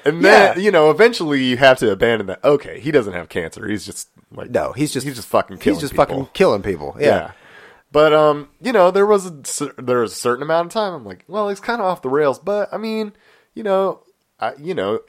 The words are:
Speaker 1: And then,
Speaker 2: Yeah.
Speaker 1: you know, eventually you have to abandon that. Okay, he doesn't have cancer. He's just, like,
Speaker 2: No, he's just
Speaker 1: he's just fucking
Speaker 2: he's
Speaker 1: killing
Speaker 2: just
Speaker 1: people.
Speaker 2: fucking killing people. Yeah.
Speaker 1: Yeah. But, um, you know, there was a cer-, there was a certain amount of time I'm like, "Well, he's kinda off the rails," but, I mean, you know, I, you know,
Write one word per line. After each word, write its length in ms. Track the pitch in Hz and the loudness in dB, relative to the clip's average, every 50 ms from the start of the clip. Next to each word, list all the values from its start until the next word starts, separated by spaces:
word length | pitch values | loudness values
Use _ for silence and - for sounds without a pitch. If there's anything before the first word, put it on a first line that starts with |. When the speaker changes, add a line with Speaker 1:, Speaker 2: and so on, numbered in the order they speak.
| - | -2
Speaker 1:
And 180 | 147 156 170 175 | -2 0 4 4
then, 340 | 190 202 226 196 190 - 175 | 6 6 6 6 4 2 2
Speaker 2:
Yeah. 40 | 196 | 0
Speaker 1:
you 80 | 214 | 2
know, 200 | 190 165 151 156 | 4 6 6 6
eventually 520 | 151 156 214 240 233 - 180 151 143 139 131 | 6 6 4 4 4 0 -4 -2 -2 -2 0
you 140 | 127 123 | -2 0
have 220 | 120 139 135 131 - | 6 6 6 6 6
to 120 | 139 110 | 4 0
abandon 360 | 98 95 123 117 117 110 101 | 0 2 2 0 0 0 -4
that. 180 | 92 92 - - | -8 -10 -2 2
Okay, 340 | - 147 143 - - 82 87 | 2 2 2 0 -6 -14 -10
he 120 | 104 147 | -8 0
doesn't 240 | 160 139 110 101 90 | 0 0 0 0 -6
have 160 | 87 82 - | -10 -12 -8
cancer. 360 | - 95 85 80 - - 110 | -8 -6 -6 -6 -10 -12 -8
He's 200 | 113 107 101 - | -6 -6 -6 -8
just, 240 | - 92 - - - _ _ _ _ - | -10 -14 -14 -16 -18 _ _ _ _ -16
like, 180 | - - - | -16 -14 -4
Speaker 2:
No, 220 | 123 110 76 - - | -4 -4 -2 -2 -4
he's 180 | 123 151 147 - | -6 -6 -4 -4
just 140 | 131 117 | -6 -8
Speaker 1:
he's 100 | 143 135 | -8 -10
just 120 | 117 98 - | -12 -12 -2
fucking 280 | - 107 - - 98 | -2 -2 -2 -2 -8
Speaker 2:
he's 60 | 87 - | -4 -2
Speaker 1:
killing 160 | - - - | -2 -2 -2
Speaker 2:
just 120 | 147 135 - | -4 -6 0
Speaker 1:
people. 100 | - 147 | 0 0
Speaker 2:
fucking 220 | - 85 131 135 - _ | 0 0 -6 -8 -8 _
killing 260 | - 190 175 120 101 92 | 2 2 2 2 0 -2
people. 320 | 107 92 78 73 71 - - | -6 -6 -6 -8 -12 -6 0
Yeah. 60 | 143 | 0
Speaker 1:
Yeah. 240 | 143 117 92 80 87 - _ _ - - - - - - _ _ _ | 2 2 2 -2 -6 -14 _ _ -20 -20 -20 -20 -20 -20 _ _ _
But, 220 | - 147 151 156 151 | 2 4 4 6 6
um, 380 | 156 151 151 147 147 143 - _ _ | 6 4 4 2 0 -6 -14 _ _
you 100 | 160 233 | -6 -2
know, 200 | 254 208 175 180 | 2 4 4 4
there 160 | 180 196 202 | 4 2 2
was 180 | 208 214 202 180 | 2 2 0 0
a 160 | 185 165 143 - | -6 -14 -14 -14
cer-, 280 | - - - 147 139 - - | -12 -8 -8 -8 -8 -10 -10
there 220 | 127 123 127 123 | -4 -2 0 0
was 120 | 117 107 - | 0 -2 -4
a 40 | |
certain 260 | - - 123 120 123 143 | -4 -2 -2 -2 -2 -2
amount 240 | 151 160 165 170 | -2 -2 -2 -2
of 60 | 170 - | -2 -4
time 180 | 226 214 196 180 | -4 -4 -4 -6
I'm 140 | 151 117 | -10 -12
like, 180 | 101 - - _ | -14 -16 -16 _
"Well, 220 | _ 170 214 208 202 | _ -8 -6 -4 -4
he's 100 | 202 196 | -6 -8
kinda 240 | - - 233 240 202 | -6 -6 -6 -2 -2
off 180 | 185 180 - - | -2 -4 -4 -4
the 80 | 131 | -4
rails," 280 | 131 147 151 143 127 123 | -2 0 0 0 0 -2
but, 300 | - 185 202 208 202 - | -4 -4 -4 -4 -4 -4
I 60 | - | -6
mean, 380 | 185 214 226 220 220 220 208 202 _ _ _ _ _ _ _ _ | -8 -8 -6 -6 -6 -6 -8 -12 _ _ _ _ _ _ _ _
you 80 | 233 226 | -10 -4
know, 380 | 202 196 190 196 190 - - _ _ _ _ _ _ _ _ | -2 0 0 0 -2 -4 -6 _ _ _ _ _ _ _ _
I, 140 | 110 113 - 135 | -8 -8 -8 -8
you 160 | 147 170 185 | -10 -8 -6
know, 260 | 127 95 98 110 113 - | -4 -2 -2 -2 -4 -6